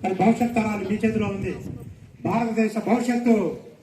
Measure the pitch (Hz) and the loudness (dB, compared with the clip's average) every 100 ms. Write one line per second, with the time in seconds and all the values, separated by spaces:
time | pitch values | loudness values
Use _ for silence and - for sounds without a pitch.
0 | 185 185 196 226 233 233 214 208 185 208 | -2 2 2 4 0 0 -2 -2 -2 0
1 | 226 220 202 196 190 - - - - - | 0 0 -2 -4 -6 -6 -10 -12 -14 -18
2 | - - - 208 233 220 220 220 - 240 | -20 -8 -2 0 0 0 0 0 0 2
3 | 233 240 240 220 170 - - - | 2 0 4 4 2 -4 -14 -20